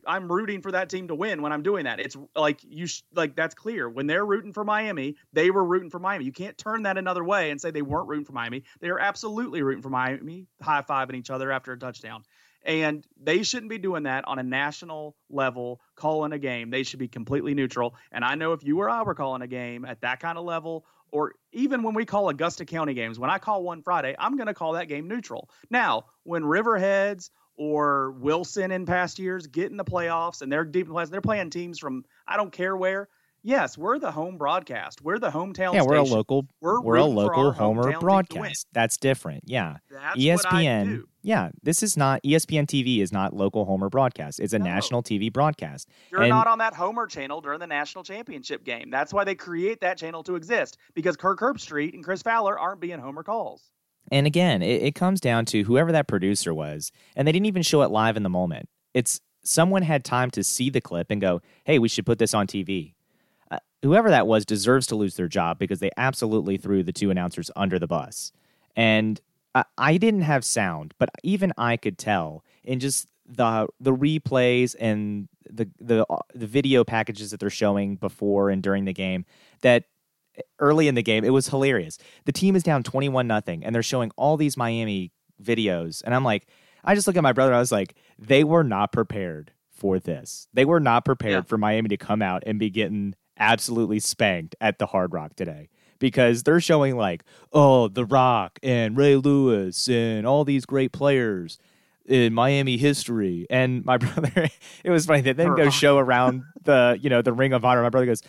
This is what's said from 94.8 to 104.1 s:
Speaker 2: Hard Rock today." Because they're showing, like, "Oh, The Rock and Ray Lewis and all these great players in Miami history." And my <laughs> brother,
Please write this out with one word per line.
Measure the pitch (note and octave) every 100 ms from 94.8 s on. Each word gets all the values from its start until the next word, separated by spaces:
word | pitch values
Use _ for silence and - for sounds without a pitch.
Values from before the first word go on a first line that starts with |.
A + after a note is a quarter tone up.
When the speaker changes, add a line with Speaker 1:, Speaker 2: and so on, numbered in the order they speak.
| G2+
Speaker 2:
Hard | F#2+ F2+
Rock | E2 D2+ -
today." | F2 D2+ D#2 _ _ -
Because | C3 C3 A#2+ A#2
they're | C#3+ E3+
showing, | - D#3 C#3 B2
like, | G2 E2+ _ - _
"Oh, | D3+ C#3+ C3 A2
The | G#2 A2+
Rock | C3 B2+ A2+ F2+ -
and | C3 A#2+ A2 B2
Ray | C#3+ C#3
Lewis | C#3+ C#3 C3 G#2 F#2+ - B2
and | A#2+ A2+ A2 A2+
all | C#3+ C#3+
these | C3+ -
great | C3+ C3
players | - C#3+ C3+ A2+ F#2+ E2 - _ _ _ _ -
in | C3 A#2
Miami | A2+ C3 C#3 C3+ A#2
history." | C#3+ C#3 - A#2 F#2+ F2 F2
And | B2+ B2+ B2+ B2+
my | B2+
<laughs> |
brother, | B2